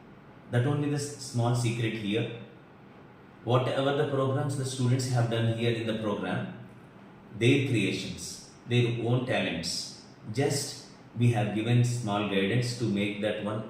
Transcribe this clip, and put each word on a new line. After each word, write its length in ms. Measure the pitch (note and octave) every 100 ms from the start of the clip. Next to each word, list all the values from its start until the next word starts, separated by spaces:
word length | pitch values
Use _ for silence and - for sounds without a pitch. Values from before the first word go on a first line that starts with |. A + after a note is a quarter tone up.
| - - - - -
That 160 | A#2+ C3+
only 240 | D3 D3
the 60 | C#3+
s-, 220 | A#2+ -
small 360 | - A#2+ A#2+
secret 400 | A#2+ A#2 - A2+
here. 380 | A2 G2+ A2+ - - - - - - - - - - - -
Whatever 520 | A2 B2 B2 C3+ C#3 C#3+
the 120 | D3
programs 500 | C3+ C3+ C#3+ D3 C3
the 80 | B2+
students 440 | - A#2+ B2 -
have 200 | B2 A2+
done 260 | A2+ A2+ A2
here 160 | A#2
in 140 | A2 A2
the 140 | G#2
program, 540 | G#2 G2 F#2 F2+ - - - - - - - - - G#2
their 300 | A#2 C#3+ -
creations, 800 | A2 F#2+ F#2 - E2+ - - - - -
their 200 | A#2+ A#2+ A2+ A2+
own 220 | B2+ -
talents, 760 | G#2 F#2 E2+ D#2+ - - - - - B2
just 520 | G#2+ C#3+ - - - - - - A2+
we 120 | A#2+
have 220 | A2 G2+
given 300 | G#2 A2+ A#2+
small 440 | A#2+ - G#2 G#2 G2+
guidance 520 | G2 G2 B2 - -
to 60 | A2
make 360 | G2 G2+ G#2
that 220 | G#2 - G2+
one 180 | A2